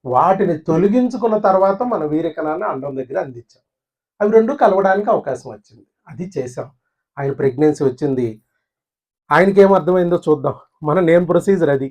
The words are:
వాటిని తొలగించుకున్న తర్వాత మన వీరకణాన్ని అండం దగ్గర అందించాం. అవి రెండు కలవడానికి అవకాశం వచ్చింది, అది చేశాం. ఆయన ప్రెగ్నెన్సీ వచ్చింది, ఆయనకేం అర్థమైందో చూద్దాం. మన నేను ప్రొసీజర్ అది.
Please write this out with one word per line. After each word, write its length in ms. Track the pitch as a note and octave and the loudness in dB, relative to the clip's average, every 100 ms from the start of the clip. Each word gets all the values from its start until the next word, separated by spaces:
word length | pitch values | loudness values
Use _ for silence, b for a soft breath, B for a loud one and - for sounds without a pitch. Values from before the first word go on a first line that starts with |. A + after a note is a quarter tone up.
| A2+ | 0
వాటిని 400 | B2+ E3 F#3+ F#3+ D#3 - | 2 2 2 0 -2 -2
తొలగించుకున్న 680 | E3 G3+ B3 B3 B3 A3+ G#3+ G#3 | 0 2 2 0 -2 -2 0 2
తర్వాత 340 | F#3+ F#3+ G3 B3 | 2 2 0 -4
మన 100 | G3+ D3+ | -4 -2
వీరకణాన్ని 540 | D#3 E3 D3+ D#3 D#3+ G#3 | -2 -4 -6 -6 -4 -6
అండం 200 | C#3 C#3+ C3 | -6 -8 -10
దగ్గర 180 | B2+ - | -8 -8
అందించాం. 380 | D#3+ A#2+ _ _ _ _ _ _ _ _ | -8 -14 _ _ _ _ _ _ _ _
అవి 100 | G#3 A3 | 2 4
రెండు 160 | A3+ C#4+ | 2 2
కలవడానికి 460 | A#3 F#3+ F#3+ F#3+ G#3 | 2 2 2 0 0
అవకాశం 340 | G#3 - B2+ C3 | -2 -2 -10 -12
వచ్చింది, 320 | G#2+ _ A2 _ _ - | -18 _ -20 _ _ -20
అది 160 | C3 F3+ D#3 | -14 -10 -10
చేశాం. 320 | B2 B2+ B2 _ _ _ _ - | -10 -12 -14 _ _ _ _ -8
ఆయన 140 | C#3 C#3 | -8 -2
ప్రెగ్నెన్సీ 420 | C#3+ B2+ D3+ D3 C3+ | -4 2 0 2 -2
వచ్చింది, 400 | B2+ D3 B2+ A#2 G#2+ _ _ _ _ _ _ _ _ _ D3+ | -2 -4 -2 -4 -8 _ _ _ _ _ _ _ _ _ 2
ఆయనకేం 360 | F#3+ G3 G3 G3 | 4 6 6 4
అర్థమైందో 400 | D#3 F#3 F3 E3+ E3+ | 2 0 0 -2 0
చూద్దాం. 300 | D3+ C#3 B2+ _ _ D3+ | 0 -2 -8 _ _ -4
మన 100 | E3 E3+ | 0 4
నేను 140 | F3 E3+ | 2 2
ప్రొసీజర్ 420 | F3 G3+ F#3+ D#3 C#3 | 0 0 0 2 0
అది. 120 | C3+ | -4